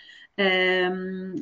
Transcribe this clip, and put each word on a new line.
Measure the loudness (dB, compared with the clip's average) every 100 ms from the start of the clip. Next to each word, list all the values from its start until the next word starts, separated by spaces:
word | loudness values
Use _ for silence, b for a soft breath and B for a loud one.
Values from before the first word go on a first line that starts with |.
| B B B -2
em, | 2 2 2 2 0 -2 -6 -8 -8 -8